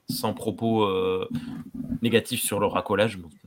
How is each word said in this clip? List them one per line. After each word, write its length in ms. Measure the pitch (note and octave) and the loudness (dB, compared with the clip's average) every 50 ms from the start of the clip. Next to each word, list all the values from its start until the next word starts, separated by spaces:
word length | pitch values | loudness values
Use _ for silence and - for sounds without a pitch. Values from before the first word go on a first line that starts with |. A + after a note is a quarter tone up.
| _ - | _ -8
sans 240 | - - - A2 G#2 | -6 -2 -2 -2 -2
propos, 500 | - - A2+ F#2 - A2+ A2+ A2+ A2 G#2+ | -2 -2 -4 -2 0 0 2 4 4 4
euh, 460 | G2 F#2+ F#2+ F#2 F#2 F#2 F#2 F#2+ - - - - - - - - - - - - - - - | 4 2 2 2 0 0 0 -2 -4 -6 -8 -8 -8 -10 -12 -12 -12 -10 -8 -6 -6 -4 0
négatifs 400 | A2+ A#2 G2+ A2 - - B2 A2+ | 2 4 4 4 4 2 -4 -4
sur 180 | - - G#2+ G2+ | -2 -2 0 2
le 60 | G2+ | 2
racolage. 520 | F#2 - F#2+ - - G#2 G2 G#2+ A2+ G2 F#2 | 2 2 0 0 2 2 4 2 2 0 -4
Bon, 100 | E2 D#2 - - - | -12 -16 -18 -20 -20